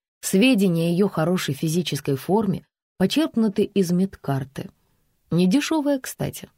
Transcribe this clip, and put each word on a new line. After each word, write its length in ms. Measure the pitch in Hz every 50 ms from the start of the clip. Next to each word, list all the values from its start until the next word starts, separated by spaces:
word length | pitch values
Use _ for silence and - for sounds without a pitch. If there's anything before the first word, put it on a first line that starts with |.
| _ _ _ _
Сведения 680 | - - - 190 220 262 262 196 196 190 170 170 165 170
о 20 |
ее 160 | 175 170 208 190
хорошей 480 | - - 156 165 180 180 - - 143
физической 600 | - - 160 156 180 170 - - 135 - - 139
форме — 500 | 131 - - 175 214 220 196 175 - - _ _ _ _ _ _ -
почерпнуты 680 | 185 196 - 277 320 311 - 233 220 220 196 - 202
из 280 | - - 196 190 165
медкарты. 760 | 180 175 190 196 - - - - 139 131 135 135 - - - - - _ _ _ _ _ _ _ _ _ _ -
Недешевое, 680 | 156 165 180 185 185 277 294 - 320 311 277 285 285 262
кстати, 500 | - - - - - 139 - - - - _